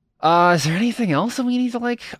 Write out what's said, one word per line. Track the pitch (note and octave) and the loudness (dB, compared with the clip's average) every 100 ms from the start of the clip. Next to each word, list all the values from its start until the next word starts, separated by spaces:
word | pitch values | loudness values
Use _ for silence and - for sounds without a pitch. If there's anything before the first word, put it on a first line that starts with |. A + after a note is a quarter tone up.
| _ _ D#3+ | _ _ 2
Uh, | E3+ F3 E3+ | 4 4 4
is | |
there | D3 E3+ | 0 -2
anything | A#3+ A3+ G#3+ | -2 -2 0
else | C#3+ A3 B3 | 0 0 -2
that | B3 | -2
we | B3 | -2
need | B3 | -2
to, | A#3+ | -4
like, | A#3+ A#3+ - | -4 -6 -10